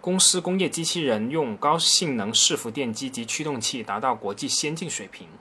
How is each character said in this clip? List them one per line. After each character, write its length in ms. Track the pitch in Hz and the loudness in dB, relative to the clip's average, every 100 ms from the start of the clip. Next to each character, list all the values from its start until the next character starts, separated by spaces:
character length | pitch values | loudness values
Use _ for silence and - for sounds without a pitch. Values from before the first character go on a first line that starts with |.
公 180 | - 185 | 0 4
司 220 | - 185 | 4 4
工 160 | 170 190 | 0 0
业 100 | 170 | 0
机 160 | - | 0
器 160 | 160 175 | -2 0
人 300 | 143 107 113 | 2 2 2
用 260 | 160 131 104 | 0 -2 0
高 220 | 147 165 | 2 4
性 400 | - - 170 123 | 4 4 2 0
能 120 | 101 | 0
伺 240 | - - | 4 4
服 160 | 156 117 | 2 -2
电 220 | 123 123 | -4 -4
机 160 | 110 135 | -4 -6
及 160 | 120 | -6
驱 180 | 113 - | -6 -4
动 160 | 151 131 | -4 -2
器 240 | 104 131 | -2 -4
达 160 | 104 101 | -4 0
到 160 | 131 | 0
国 200 | 113 101 | 0 -4
际 120 | 101 143 | -4 -2
先 300 | - 151 160 | -2 -2 -4
进 140 | 180 | -6
水 160 | - 98 | -8 -8
平 220 | - 82 - | -16 -20 -20